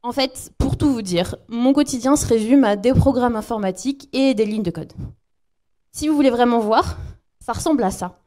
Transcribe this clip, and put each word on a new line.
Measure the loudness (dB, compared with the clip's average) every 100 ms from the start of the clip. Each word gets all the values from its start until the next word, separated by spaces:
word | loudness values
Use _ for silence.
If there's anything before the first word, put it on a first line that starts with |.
En | -6
fait, | -4 -4 -6 -20 _
pour | -4 0
tout | 0
vous | 0
dire, | -2 -2 -2 -8 _
mon | 0 2
quotidien | 2 0 -2 0 0
se | 2
résume | 0 4 4
à | 4
des | 2 2
programmes | 2 2 2 0 -2
informatiques | -6 -4 -4 -4 -8 -8 -6
et | 0 0
des | 2
lignes | -2 -2
de | -4
code. | -6 -14 -14 -16 -16 _ _ _ _ _ _ _
Si | -6 -2
vous | 2
voulez | 2
vraiment | 4 2 2
voir, | 2 0 0 -8 -14 -18 _ _
ça | -10
ressemble | -6 -2 0
à | -2
ça. | -4 -12 _